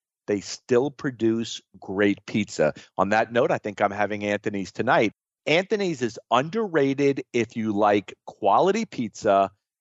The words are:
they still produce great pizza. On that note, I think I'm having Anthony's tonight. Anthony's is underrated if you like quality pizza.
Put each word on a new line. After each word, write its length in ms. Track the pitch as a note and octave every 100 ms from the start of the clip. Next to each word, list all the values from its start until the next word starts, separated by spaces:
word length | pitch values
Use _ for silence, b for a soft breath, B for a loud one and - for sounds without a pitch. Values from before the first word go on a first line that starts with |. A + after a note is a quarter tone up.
| _ _ -
they 160 | G#2
still 500 | F#2 - - A#2+ D3
produce 680 | - D3 A#2+ A2+ A2+ A2+ - - -
great 460 | - F#2+ G2+ G2 -
pizza. 480 | A2 G2+ - D2+ B B -
On 120 | G2
that 220 | G#2+ A2+
note, 200 | A#2 C#3
I 60 | B2+
think 220 | G#2+ G2
I'm 120 | G2+
having 340 | G2+ G2+ G#2 G#2
Anthony's 480 | G#2 A2 G2+ F#2
tonight. 400 | - A2+ D#3+ A2 - _ _ -
Anthony's 560 | D#3+ F#3+ G#3+ F#3+ C#3
is 180 | A#2+ - -
underrated 920 | A#2 D#3+ A3 G#3+ D#3+ C#3 C3+ C#3 C#3 -
if 240 | B2 A2+ A#2
you 160 | A2
like 420 | G2+ G#2 G#2 - - -
quality 580 | - G2+ A2 F3 G#3
pizza. 680 | A3+ - A2 - A2 G2 G2 - _ _